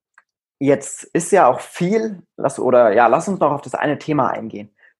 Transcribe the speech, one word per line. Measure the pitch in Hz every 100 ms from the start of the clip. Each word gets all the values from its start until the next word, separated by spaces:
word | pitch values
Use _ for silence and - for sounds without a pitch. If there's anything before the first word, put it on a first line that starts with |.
| _ _ _ _ _ -
jetzt | 139 139 - -
ist | - - 170
ja | 190 135
auch | 123
viel, | - - 175 220 220 185 - -
lass, | - -
oder | 110 123 117
ja, | 101 120
lass | 135 170
uns | 185
noch | 156
auf | 143
das | - -
eine | 147 147
Thema | - 147 117
eingehen. | - 110 104 104 _ _ _